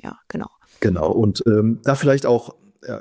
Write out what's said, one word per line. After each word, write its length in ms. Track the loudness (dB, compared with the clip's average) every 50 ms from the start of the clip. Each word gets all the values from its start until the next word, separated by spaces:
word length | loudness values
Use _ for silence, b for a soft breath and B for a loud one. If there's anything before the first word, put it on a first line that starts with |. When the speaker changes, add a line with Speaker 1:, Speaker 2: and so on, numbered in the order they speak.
Speaker 1:
ja, 160 | -14 -16 -16 -18 _ -14
genau. 220 | -12 -12 -12 -12 _ _ b b b b
Speaker 2:
Genau, 300 | -2 0 0 0 0 0
und, 320 | 2 2 2 0 0 0 2
ähm, 340 | 2 4 4 4 2 0 0
da 120 | -2 -2 -2
vielleicht 300 | 0 2 2 2 2 2
auch, 280 | 2 0 0 -2 -6 -18 _ _ _ _ _
äh, 160 | -14 -14 -12 -12